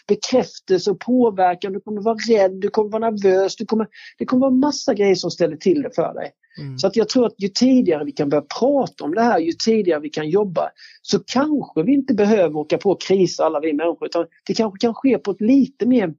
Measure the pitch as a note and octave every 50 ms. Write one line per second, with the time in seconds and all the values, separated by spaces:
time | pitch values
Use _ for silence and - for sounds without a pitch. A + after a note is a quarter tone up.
0 | _ - G#3 G#3 - - B3+ B3 - - - - _ - F#3+ F3+ F3+ G#3 F#3 -
1 | - A#3+ B3 B3+ A#3+ A3+ G3 F#3 F#3 F3+ F3+ F3 - G3+ F#3+ G3 - G#3+ G#3+ G3+
2 | G3 A3+ A3+ A3 G#3+ A3+ A3+ G#3 F#3+ F#3 F#3+ F#3+ G3 G3+ - A3 G#3+ G#3 G#3+ A3
3 | A3+ A3+ G#3+ G3+ G3 F#3+ F#3 F#3+ G3 F3+ - - G#3+ - A3+ A3+ G#3+ - _ -
4 | - - - - A#3+ - B3+ B3+ C4+ C4+ B3+ B3+ C#4 D4 C#4 - - C#4+ A3 G3+
5 | G3+ G3 F#3 F3+ - F3+ - - F3 D#3 D#3 - - G3 E3+ D3 C3+ C#3+ - -
6 | D#3 D3+ - - D#3 D3+ - _ _ _ _ D#3+ C#3+ C#3 C3 B2+ D#3+ G3 - A3+
7 | G#3 G#3+ - C4 A#3+ G#3 - - F#3+ G3 - - B3 C4 C4 B3+ A3 F3 D#3 D3
8 | D3+ D3 - - D3 C#3+ D3 D3 D3 - - - A3+ C4+ D4 C#4 G#3 E3 - -
9 | D3+ D3 E3 A3 A#3 A#3+ G#3+ E3+ E3 E3+ E3 - - A3+ A3+ A3 G3 F3 D#3 D3
10 | D3+ D3 - D#3 D#3 D#3 E3+ G#3 G#3+ G3 D#3+ F3+ - - - _ - - - _
11 | - - G3+ - - - - B3 C#4+ D#4 D4+ B3+ - - - D#3+ D#3+ A3+ C#4+ C#4
12 | B3+ - A#3 G3 G#3 G3+ A3+ G#3 F3 D#3 D3+ D3+ D3+ - E3+ D#3+ - G3 E3 -
13 | - - F#3+ G3 F3+ E3 - - D#3 D#3+ D#3+ D3 D3+ E3 D3 D3 E3 E3+ D#3 -
14 | D#3 - - E3+ E3 - _ _ - - F#3 - A3 G#3+ F#3+ G3 B3 A#3 A3 -
15 | - C4+ A3+ F3+ - G3+ F3+ - G#3 A3 C#4 C#4 B3+ C4 - - G3+ A#3+ B3+ A#3+
16 | F#3+ E3 D3